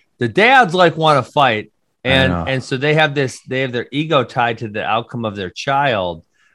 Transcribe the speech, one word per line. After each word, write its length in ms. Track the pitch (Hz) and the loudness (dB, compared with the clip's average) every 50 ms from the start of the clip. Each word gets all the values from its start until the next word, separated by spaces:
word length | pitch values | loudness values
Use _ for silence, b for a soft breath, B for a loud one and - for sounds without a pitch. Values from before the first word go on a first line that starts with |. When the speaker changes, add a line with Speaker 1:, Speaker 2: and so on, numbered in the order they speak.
| _ _ _ _ | _ _ _ _
Speaker 1:
the 100 | 120 117 | -6 -2
dads, 460 | 101 175 208 240 269 262 247 170 160 | 0 2 4 4 6 4 4 2 2
like, 220 | 185 180 170 247 | 4 4 4 4
wanna 280 | 160 160 156 147 135 120 | 2 2 4 4 2 0
fight. 480 | - - 147 139 127 110 107 - - _ _ _ _ _ _ - | 0 0 2 2 2 2 0 -4 -8 _ _ _ _ _ _ -2
Speaker 2:
I 60 | 127 | 0
Speaker 1:
And, 220 | 135 135 131 131 87 | 2 2 2 2 0
Speaker 2:
know. 100 | 87 85 | -2 -2
Speaker 1:
and 160 | 135 135 131 127 | -2 -4 -4 -4
so 140 | - 143 | -4 -6
they 160 | 127 135 151 151 | -2 0 0 2
have 200 | 160 156 151 139 | 2 2 0 0
this, 260 | 147 135 123 - - - - | -2 -2 -4 -4 -10 -12 -8
they 140 | 131 131 135 | -6 -4 -4
have 100 | 127 120 | -4 -4
their 160 | 120 - - | -6 -6 -4
ego 340 | 127 143 160 156 160 135 117 | -6 -6 -4 0 0 0 0
tied 340 | - - 131 120 120 117 - | 0 -2 -2 -2 -2 -2 -4
to 100 | 120 107 | -8 -8
the 160 | 104 107 78 | -8 -6 -4
outcome 400 | 78 107 117 113 - - 120 117 | -2 -2 -2 -4 -6 -8 -6 -6
of 120 | 110 101 | -6 -6
their 120 | 101 95 90 | -6 -8 -10
child. 760 | - - - 139 139 139 143 139 117 101 90 87 85 82 - _ _ _ _ _ _ | -10 -8 -6 -2 -2 0 0 0 0 0 -2 -4 -6 -8 -14 _ _ _ _ _ _